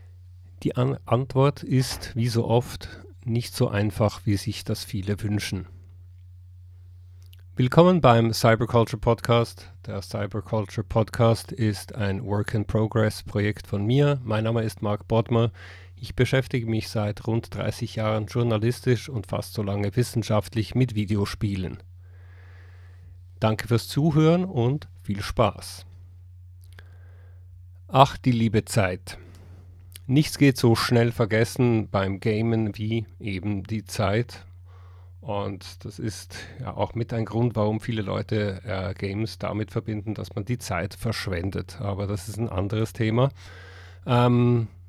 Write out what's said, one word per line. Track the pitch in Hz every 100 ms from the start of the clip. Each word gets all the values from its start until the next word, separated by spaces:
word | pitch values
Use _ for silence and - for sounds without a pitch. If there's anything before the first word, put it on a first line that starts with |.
| - - - - - -
Die | - -
An-, | 127 135 -
Antwort | 120 135 131 139 -
ist, | - 131 127 - -
wie | 117 120
so | 113 -
oft, | 117 123 - - - - -
nicht | - 117 - -
so | -
einfach, | 101 104 - 104 - -
wie | 101
sich | - -
das | - 110
viele | - 107 95 101
wünschen. | 104 104 - 95 87 - - - - - - - - - - - - - - - - - - -
Willkommen | 127 156 175 185
beim | 131 117 113
Cyberculture | 110 120 110 117 120 113 107
Podcast. | - 117 - 117 117 - - - -
Der | 101
Cyberculture | - 107 101 104 - 110 101 - 101
Podcast | 113 107 - 113 113 -
ist | - 110 101 -
ein | - 101 98 -
Work-in-Progress-Projekt | 104 101 113 101 110 107 117 107 - - 104 104 104 -
von | 101 104
mir. | 135 143 139
Mein | 120 107
Name | 110 117
ist | 113 -
Marc | 107 104 -
Bodmer. | 113 - 117 113 - - - - -
Ich | - -
beschäftige | 123 135 131 131
mich | 113 110 -
seit | 110 104 104 -
rund | 113 -
dreißig | 101 98 - 117 -
Jahren | 110 110
journalistisch | 104 123 120 110 113 123 - 120 -
und | 127 -
fast | 104 -
so | -
lange | 101 101 101 110
wissenschaftlich | 120 120 107 107 - - 107
mit | 123 127
Videospielen. | 107 98 104 101 - 107 95 92 62 - - - - - - - - - - - - - - - -
Danke | 110 107 -
fürs | 117 -
Zuhören | - 160 147 156 175 185
und | 123 117 147 - -
viel | - 98
Spaß. | - - 107 - - - - - - - - - - - - - - - - - - - - - - - -
Ach, | 135 135 -
die | 131
liebe | 117 113 107
Zeit. | - - 95 90 - - - - - - - - - - -
Nichts | 131 156 -
geht | 143 131
so | 120
schnell | 113 - 120 117
vergessen | - 110 110 117 - 123 113 95
beim | 101 95 98
Gamen | 113 107 113 113 110 101
wie | 107 113 104 -
eben | 107 95 101 101
die | 95 110
Zeit. | 104 - 98 107 127 - - - - - - - - -
Und | - 101 101 95 - -
das | 117 -
ist | 117 - - - - -
ja | 123
auch | 90 101
mit | 117 117
ein | 113 104
Grund, | 110 123 110
warum | 107 107
viele | - 110
Leute, | 98 98 104 110 104 92
äh, | 92 95 92
Games | 90 98 101 113 -
damit | 92 101 107
verbinden, | 120 110 104 101
dass | - -
man | - 95
die | 123
Zeit | - 90 92
verschwendet. | - 120 - - 87 95 92 92 -
Aber | 101 98 101
das | 101 107
ist | 104
ein | 117
anderes | 92 98 107 110
Thema. | - 110 113 139 - - - - - - - -
Ähm, | 123 123 120 120 120 110 -